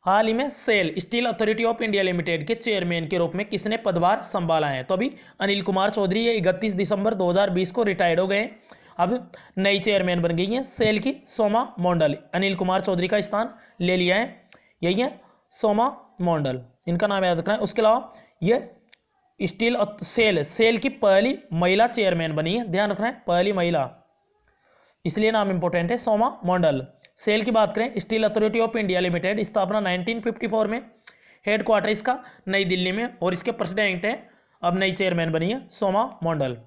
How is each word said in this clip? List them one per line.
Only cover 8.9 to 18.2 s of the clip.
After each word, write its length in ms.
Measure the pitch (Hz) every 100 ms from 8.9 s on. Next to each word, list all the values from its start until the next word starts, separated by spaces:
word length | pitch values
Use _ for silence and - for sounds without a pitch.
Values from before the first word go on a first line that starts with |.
| -
अब 340 | 180 247 - - - -
नई 220 | 190 202
चेयरमैन 420 | 220 202 185 175
बन 140 | 170 170
गई 100 | 196
हैं 160 | 240 262
सेल 340 | - 214 214
की 160 | 233 269 -
सोमा 340 | - 214 220 233 -
मंडल, 380 | 175 175 156 139 -
अनिल 220 | 175 196 190
कुमार 260 | 185 185
चौधरी 260 | 185 180 175
का 120 | 214
स्थान 320 | 202 208 233 - - _
ले 160 | 175 185
लिया 180 | 180 190
है, 340 | 233 - _ - _ _
यही 180 | 170 196
है 180 | 262 - - _ _
सोमा 340 | - 220 208 254 - - -
मंडल, 400 | 175 165 139 127 123 _ -
इनका 200 | 170 208
नाम 180 | 196 185
याद 120 | 170
रखना 160 | 175
है। 60 | 214
उसके 220 | 208 -
अलावा 300 | 220 240 - -